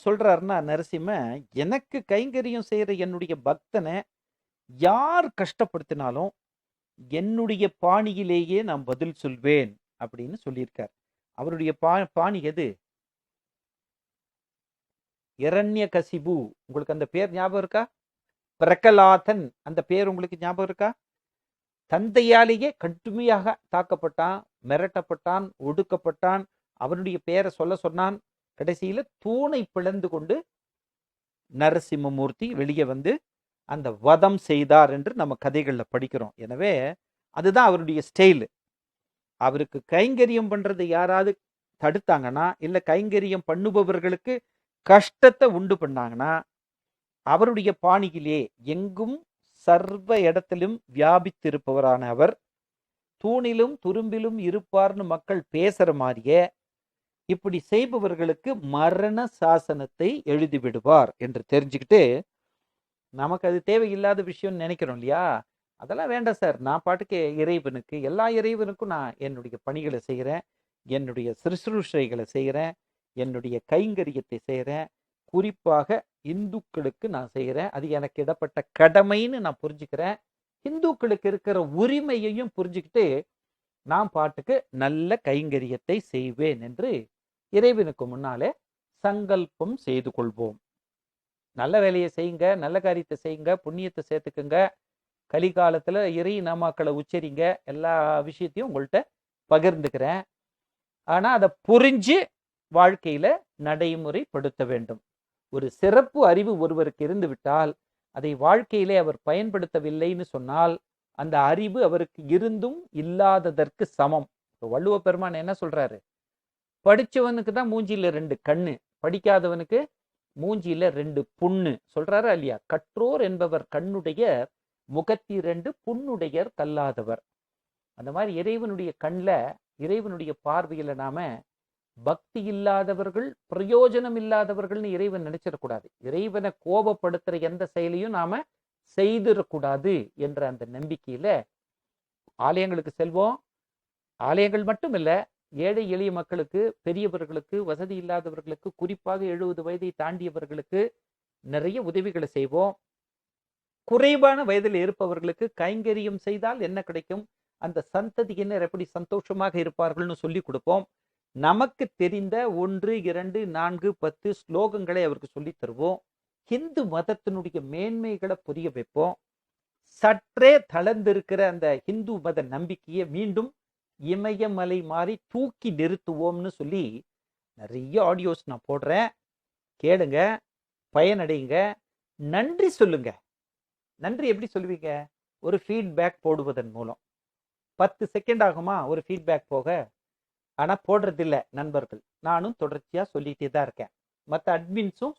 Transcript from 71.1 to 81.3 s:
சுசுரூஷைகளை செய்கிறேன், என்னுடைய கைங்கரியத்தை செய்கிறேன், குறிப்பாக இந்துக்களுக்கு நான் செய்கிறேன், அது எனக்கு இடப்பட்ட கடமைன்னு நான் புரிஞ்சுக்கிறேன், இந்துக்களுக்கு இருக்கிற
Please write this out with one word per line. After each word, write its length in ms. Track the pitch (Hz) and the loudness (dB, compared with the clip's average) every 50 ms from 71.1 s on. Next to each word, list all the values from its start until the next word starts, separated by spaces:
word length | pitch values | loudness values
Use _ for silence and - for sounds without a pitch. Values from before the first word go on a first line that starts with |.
| 120 127 117 117 113 - - | -6 -6 -6 -6 -8 -4 -4
சுசுரூஷைகளை 800 | 170 185 175 - 226 220 214 185 - - 151 135 113 120 117 110 | -4 -4 -4 -4 -4 -4 -4 -4 -2 -2 -2 -2 -2 -2 -6 -8
செய்கிறேன், 500 | - - 135 135 135 135 147 160 165 165 _ _ _ _ _ _ _ _ | -6 -4 -4 -2 -2 -2 -2 -4 -6 -8 _ _ _ _ _ _ _ _
என்னுடைய 480 | 127 127 131 127 123 120 123 120 117 - - | -6 -6 -6 -6 -8 -8 -6 -8 -8 -2 0
கைங்கரியத்தை 680 | 151 170 208 220 208 190 175 147 135 131 - _ 120 113 | 2 2 2 0 -2 -4 -4 -4 -6 -8 -8 _ -10 -12
செய்கிறேன், 500 | - - 135 131 123 135 143 156 160 - _ _ _ _ _ _ _ | -8 -6 -6 -6 -4 -6 -6 -8 -8 -10 _ _ _ _ _ _ _
குறிப்பாக 800 | _ - 180 196 214 202 - _ 175 156 151 139 - 220 233 - _ _ _ | _ -2 -2 0 -2 -4 -2 _ 4 4 4 4 2 -2 -4 -4 _ _ _
இந்துக்களுக்கு 880 | - 143 165 196 208 196 180 220 - _ - 160 143 135 - _ - 220 | -10 -8 -8 -6 -6 -6 -8 -10 -12 _ -8 -6 -6 -6 -6 _ -8 -8
நான் 180 | 180 127 127 117 | -6 -8 -8 -8
செய்கிறேன், 420 | - 135 131 127 131 143 180 202 | -8 -6 -6 -4 -4 -4 -4 -6
அது 200 | - 139 143 156 | -6 -8 -6 -4
எனக்கு 320 | 151 143 143 139 - - | -4 -4 -4 -6 -6 -4
இடப்பட்ட 460 | 143 151 156 - - 147 - - - - _ - | -4 -4 -4 -4 -6 -6 -6 -8 -10 -6 _ 6
கடமைன்னு 600 | 160 160 156 202 196 202 208 214 226 240 269 247 | 8 8 10 8 6 6 4 0 0 -2 -4 -6
நான் 180 | 202 160 139 - - 151 | -6 -6 -6 -6 -8 -10
புரிஞ்சுக்கிறேன், 480 | 151 147 151 - - 143 165 190 214 - _ _ _ _ _ _ _ _ | -10 -12 -12 -8 -6 -4 -4 -4 -6 -8 _ _ _ _ _ _ _ _
இந்துக்களுக்கு 680 | - 277 302 320 339 330 294 - - 233 208 196 - | -10 -10 -4 0 0 0 0 0 0 -2 -2 0 0
இருக்கிற 340 | 196 | -2